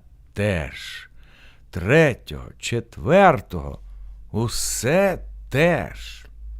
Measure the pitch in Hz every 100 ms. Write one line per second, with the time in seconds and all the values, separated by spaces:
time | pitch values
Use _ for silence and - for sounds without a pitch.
0 | - - - - 104 87 69 - - -
1 | - - - - - - - 92 90 151
2 | 151 113 - 71 62 - - 117 - -
3 | 80 185 190 123 - 87 71 69 - -
4 | - - - 107 117 - - - 117 175
5 | 196 165 - - - 131 170 156 80 -
6 | - - - - -